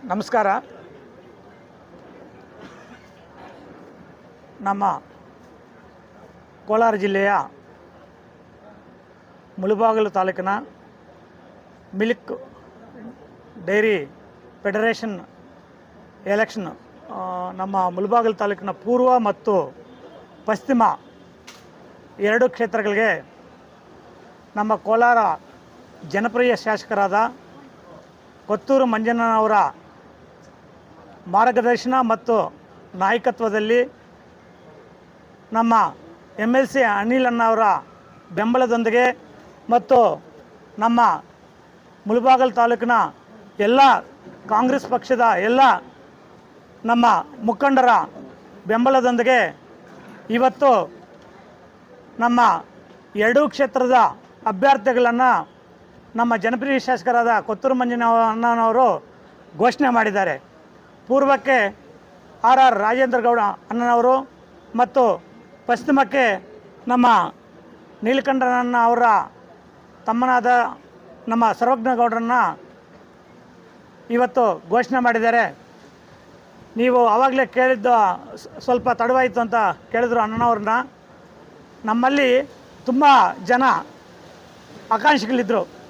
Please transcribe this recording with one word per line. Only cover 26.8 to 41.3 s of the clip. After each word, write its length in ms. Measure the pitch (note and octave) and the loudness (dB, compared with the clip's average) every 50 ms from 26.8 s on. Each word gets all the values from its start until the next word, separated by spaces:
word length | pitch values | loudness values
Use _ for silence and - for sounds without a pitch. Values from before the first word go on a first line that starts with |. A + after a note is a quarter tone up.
| - - A3+ G3+ G3+ G3 F#3 G#3 A3 A#3+ B3 - - - - - - - - - - - - - - - - _ _ - - - - - | -6 -6 -4 -2 -2 0 0 0 -2 -2 -4 -12 -20 -20 -20 -20 -20 -20 -20 -20 -20 -20 -20 -20 -20 -20 -20 _ _ -20 -20 -20 -8 -6
ಕೊತ್ತೂರು 380 | G#3 G#3 - - C4+ C4+ C4 | -6 -6 -2 0 0 2 2
ಮಂಜಣ್ಣನವರ 680 | B3 A3+ G#3+ A3 A3+ A#3+ A#3 A#3 A#3 A3+ A3 G#3+ G#3+ G#3+ G3+ F3+ C#3 - - - - - - - - - - - - - - - - - - _ - - - - - - - - - - - - F3+ | 0 -2 -2 -2 -2 -2 0 0 0 0 0 2 2 2 2 0 0 -4 -10 -20 -20 -20 -20 -20 -20 -20 -20 -20 -20 -20 -20 -20 -20 -20 -20 _ -20 -20 -20 -20 -20 -20 -20 -20 -20 -20 -20 -16 -2
ಮಾರ್ಗದರ್ಶನ 680 | F3 G3+ A3+ B3 A#3+ A#3 A3+ A#3+ B3 - - B3+ B3+ C4 | 0 2 2 2 2 0 0 0 0 0 -2 -2 0 0
ಮತ್ತು 520 | B3+ A3+ A3+ A3 - - A#3 G#3+ E3+ D#3 - - - - - - - - - | 0 0 -2 -2 -2 -2 0 0 0 -2 -6 -16 -20 -20 -20 -20 -20 -20 -8
ನಾಯಕತ್ವದಲ್ಲಿ 1000 | F#3 F#3 G3 A3 A#3+ - B3+ A#3 - A#3 A3 G3+ G#3+ G#3+ G#3+ A#3 B3 B3 C#4+ - - _ - - - - - - - - - - - - - - - - - - - - - - - - - - - - _ A3 | -4 -2 -2 -2 0 -2 -4 -4 -2 -4 -4 -2 -2 -2 0 0 0 0 -2 -6 -20 _ -20 -20 -20 -20 -20 -20 -20 -20 -20 -20 -20 -20 -20 -20 -20 -20 -20 -20 -20 -20 -20 -20 -20 -20 -20 -20 -20 -20 _ -2
ನಮ್ಮ 200 | A3 A3+ A3+ A3+ A3 G3+ D#3+ - - - - - - - - - - | -2 0 2 2 2 2 0 -4 -12 -20 -20 -20 -20 -20 -20 -10 -6
ಎಮ್ 160 | G#3 A3+ B3 | -4 0 0
ಎಲ್ 120 | C4 C4+ - | 0 0 0
ಸಿ 160 | - C4+ B3+ | 0 0 0
ಅನಿಲ್ 420 | A3+ G#3 G3+ G3+ A3+ B3 C4 B3+ | 0 0 -2 -2 -2 0 0 0
ಅಣ್ಣವರ 340 | B3 A#3+ A#3 A#3 A3+ A3+ A3 A3+ G#3 F3+ D3+ - - - - - - - - _ - | 0 0 0 0 0 2 2 2 0 0 -2 -4 -12 -20 -20 -20 -20 -20 -20 _ -12
ಬೆಂಬಲದೊಂದಿಗೆ 840 | F3+ E3 G#3 A3+ A#3+ B3+ B3+ A#3+ A#3 A#3 A#3 A3+ A3 A#3+ B3 B3+ B3 - - - - - - - - - - - | -8 -6 -4 -2 0 0 0 0 0 -2 -2 0 0 2 2 0 -2 -4 -14 -20 -20 -20 -20 -20 -20 -20 -6 -2
ಮತ್ತು 540 | A#3 A#3+ - - C4+ B3+ A#3 F#3+ D3+ D3 - - - - - - - - - - - - | -2 -2 0 2 2 4 4 2 0 -4 -10 -20 -20 -20 -20 -20 -20 -20 -20 -20 -10 -4
ನಮ್ಮ 440 | G#3 A#3 A#3 A#3+ A#3+ G#3 E3+ - - - | -2 0 2 2 2 2 2 -2 -8 -16